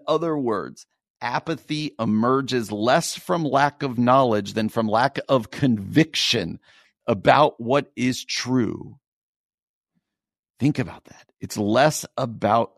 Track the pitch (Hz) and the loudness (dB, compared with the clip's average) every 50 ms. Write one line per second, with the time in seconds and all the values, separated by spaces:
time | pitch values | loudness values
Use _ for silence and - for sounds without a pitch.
0 | - - 156 156 170 165 156 147 131 113 107 95 69 64 - - - _ _ _ | -2 -2 -2 -2 0 -2 -2 -2 -2 -2 -2 -2 -4 -8 -12 -18 -20 _ _ _
1 | _ _ _ _ 120 120 127 156 - 160 160 - - - 156 151 151 139 - - | _ _ _ _ -8 -6 -6 -4 -4 -6 -8 -8 -8 -8 -6 -6 -6 -8 -6 -4
2 | 113 107 107 107 113 123 131 135 135 113 127 123 107 98 107 104 110 123 139 170 | -2 0 0 2 2 2 2 0 0 -2 -2 -4 -4 -4 -4 -2 2 2 2 2
3 | - - - - - - 180 170 160 135 127 139 143 143 - _ 143 135 117 120 | 2 -2 -8 -10 -6 -4 -4 -2 -2 0 2 2 2 2 0 _ -6 -4 -2 0
4 | 120 123 127 139 131 120 110 104 101 101 101 110 110 110 - 117 110 107 104 113 | 2 4 6 4 4 4 2 0 -2 -2 -2 -2 -2 0 0 -2 -2 0 2 2
5 | 127 143 - 147 - - 139 127 107 - - - 143 127 113 101 98 98 104 143 | 2 0 0 -4 -2 0 0 0 0 -4 -4 -2 0 0 0 0 -2 0 2 2
6 | 160 156 - - - - 120 110 87 82 - - _ _ _ _ _ _ _ _ | 2 2 0 -2 -2 0 0 -2 -2 -4 -8 -12 _ _ _ _ _ _ _ _
7 | _ - 113 95 - - 127 135 151 143 - - 117 117 135 143 135 - _ 113 | _ -2 -2 2 4 4 6 6 6 4 2 -2 -4 0 0 0 0 -2 _ -2
8 | 123 127 131 - - - - - - 123 127 127 113 - - - - - 107 - | -2 0 -2 -2 -6 -8 -8 -8 -4 0 0 0 0 0 -2 -6 -12 -16 -18 -20
9 | _ _ _ _ _ _ _ _ _ _ _ _ _ _ _ _ _ _ _ _ | _ _ _ _ _ _ _ _ _ _ _ _ _ _ _ _ _ _ _ _
10 | _ _ _ _ _ _ _ _ _ _ _ _ 120 147 143 - 107 82 - - | _ _ _ _ _ _ _ _ _ _ _ _ 0 0 0 0 -4 -6 -10 -16
11 | - - - - - _ _ _ - 92 - 113 104 101 110 123 143 156 147 - | -20 -20 -20 -20 -20 _ _ _ -14 -8 -6 -2 -2 2 2 4 4 4 2 -2
12 | - - _ - 135 123 110 101 107 101 110 113 113 - _ | -8 -8 _ -6 -6 -6 -6 -4 0 2 2 2 2 -2 _